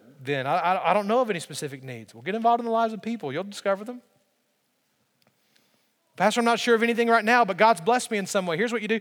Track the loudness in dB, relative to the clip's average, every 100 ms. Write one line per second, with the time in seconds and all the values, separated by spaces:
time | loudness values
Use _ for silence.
0 | -20 -14 -6 -4 0 0 0 0 2 2
1 | 2 0 0 -4 -8 -10 -10 -10 -12 -14
2 | -16 -12 -8 0 2 2 0 0 0 -4
3 | -8 -6 -6 -6 -8 -6 -2 -2 -6 -16
4 | -20 _ _ _ _ _ _ _ _ _
5 | _ _ _ _ _ _ _ _ _ _
6 | _ 0 0 2 2 2 2 2 2 2
7 | 2 2 4 4 2 4 4 4 2 0
8 | 0 -6 -2 -2 -2 -2 -2 -2 -2 -4